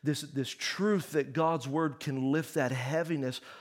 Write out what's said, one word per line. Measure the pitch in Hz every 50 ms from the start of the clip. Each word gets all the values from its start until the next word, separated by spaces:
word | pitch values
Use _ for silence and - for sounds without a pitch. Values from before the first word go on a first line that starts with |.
| -
this, | 147 147 139
this | 151 143 139 139 127 -
truth | - - - - - - 190 214 208 185 - - -
that | 151 135 131 123
God's | 156 160 165 165 156 120
word | 135 135 160 165 156 131 -
can | - 151 135 135 131 135
lift | 143 160 156 - -
that | 160 131 123 131
heaviness | 131 123 131 151 160 170 160 170 147 135 127 123 - - - - -